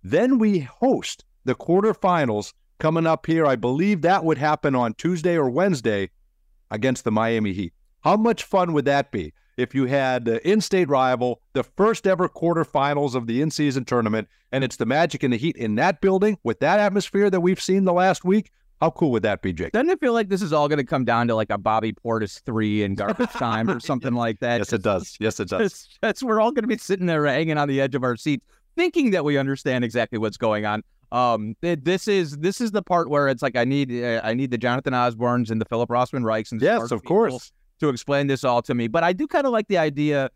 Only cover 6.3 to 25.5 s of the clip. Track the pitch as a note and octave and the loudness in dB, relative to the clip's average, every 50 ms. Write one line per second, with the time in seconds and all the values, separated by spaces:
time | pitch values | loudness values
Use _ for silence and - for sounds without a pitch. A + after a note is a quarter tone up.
6.3 | _ _ _ _ _ _ _ _ A2 G#2+ G#2+ C3 B2+ - - A#2+ G#2+ G#2+ A2+ A2+ | _ _ _ _ _ _ _ _ -6 -2 0 0 -2 0 -2 -2 0 0 0 2
7.3 | A#2 A2+ G#2+ G2+ F#2 G2 F#2+ E2+ _ _ _ _ _ _ - D3+ F#3+ G#3+ A3 A#3 | 0 0 0 -2 -2 -4 -6 -8 _ _ _ _ _ _ 0 0 2 2 2 0
8.3 | A3 - - - - F#3+ F3+ E3+ D#3+ D3 B2+ C#3 C#3 C#3+ C3+ _ - G#2+ E2 D2+ | 0 -2 -4 -2 0 0 0 2 0 0 2 2 2 0 0 _ -6 -6 -6 -8
9.3 | _ _ _ _ _ - B2 - - C3+ C3 B2 C#3 C#3 C3+ C3 B2+ B2 A#2 A2+ | _ _ _ _ _ -6 -6 -2 -2 -2 0 0 0 0 0 0 -2 0 0 -2
10.3 | A2+ A2+ - E3 G#3 A3 - - G3+ F#3 F3+ C3+ C#3+ C3 C3 B2+ B2+ A#2 B2 B2 | -2 0 0 0 0 0 0 0 0 0 2 2 2 2 2 2 2 0 0 -2
11.3 | A#2 _ _ _ _ C3+ A#2+ - _ - G3 A3+ G3+ - - G3 F#3+ E3 F3+ - | -2 _ _ _ _ -4 -4 -4 _ 0 2 2 2 0 0 0 0 2 0 -4
12.3 | _ - E3 E3+ E3+ E3 D3+ - - C#3+ C3+ C#3+ D3 C#3 D3 C#3 A#2 C3 A#2 A2+ | _ -2 -2 0 0 0 -2 -2 0 0 0 2 0 0 -2 -2 -2 -4 -4 -2
13.3 | A2+ B2+ D3+ D#3+ - - D3+ C#3+ B2+ C3+ A#2+ - B2+ A#2+ A2+ G#2+ G#2+ A2 G2+ _ | 0 0 0 -2 0 0 -2 0 0 -2 -2 0 0 0 2 2 0 -2 -4 _
14.3 | _ _ _ _ - C3+ C3+ B2 - - A#2+ A2+ C3 D3+ E3+ E3+ - C3+ - C3 | _ _ _ _ -4 -4 -4 -4 -4 -4 -2 0 2 2 2 0 0 -2 -2 0
15.3 | B2 G#2+ B2+ E3+ - - A#2 A2 G#2 A2+ D3 F#3 F#3+ _ - G3 F#3+ F#3+ G3+ G#3+ | 0 0 -2 -4 -4 -2 -4 -2 0 2 0 0 0 _ 0 2 2 4 2 0
16.3 | G#3 - _ A#3 A3+ _ - D3+ F#3 G#3 G#3 G3+ F#3+ G#3 - - - G3 G3+ G3+ | 0 0 _ -4 -2 _ 2 2 4 4 2 2 0 -2 -4 0 0 2 2 2
17.3 | F#3 F#3 E3+ F#3 F#3+ - - - F#3+ G3 F#3+ F#3 F3 F3+ F#3 F#3+ F3 - - F3+ | 2 2 2 2 0 0 0 0 2 2 2 2 2 4 4 2 2 0 0 2
18.3 | G3 G#3+ - _ _ _ _ _ _ _ D3+ E3 - - F3 D3 A#2+ A2 F#2+ G#2+ | 2 2 0 _ _ _ _ _ _ _ -2 -2 2 2 2 2 2 2 2 0
19.3 | G2+ F#2 - F#2+ F2 D#2 F2 - - A3 C#4 E4+ F#4+ - D#4 B3 A#3 A#3 G#3+ F#3 | 0 0 -2 -4 -2 -2 -6 -2 0 0 2 2 0 0 0 0 2 0 0 0
20.3 | G3 F#3 G3+ D3+ D#3 D3+ D3 D3 D3+ D3 C3 - D#3 C3+ B2+ A#2 A#2 A#2 A#2+ A#2 | -2 -4 -2 0 2 2 2 2 2 0 0 -2 -2 -2 0 2 2 2 2 2
21.3 | A2+ A2 A2 - G#2 G2+ F#2+ A2+ G#2+ A2+ G#2+ A2+ G2+ - - A#2 A2+ A2 G#2+ G2 | 0 0 0 -2 -4 -2 0 0 0 2 0 -2 -6 -6 -4 -2 -2 -2 -2 -4
22.3 | - - _ - A2+ A2+ A2 G#2+ G#2 G#2+ G#2 G2 G2 G2 G2+ G2+ G#3 - B3 A3 | -8 -12 _ -4 -2 0 0 2 2 0 0 0 -2 -2 -2 -4 -2 -2 -2 -4
23.3 | - - B2+ A#2 A2 A2 A2+ G3+ F3 A#2+ - - C#3 B2 - C3 A#2+ A#2+ A#2 A2+ | -2 -4 -4 -2 -2 0 0 -2 -2 -2 -2 -4 -4 -4 -2 -4 -2 -2 -2 -2
24.3 | G#2+ - C3 A#2+ A#2+ A#2 G2+ - A#2 A2 F#2+ A2 G2+ F2+ - - - - G#2 A2 | -4 -4 -2 -2 0 -2 -2 -2 -4 -2 0 0 -2 0 -4 -8 -8 -4 -4 -4
25.3 | - - G#2+ F2 | -2 -4 -6 -4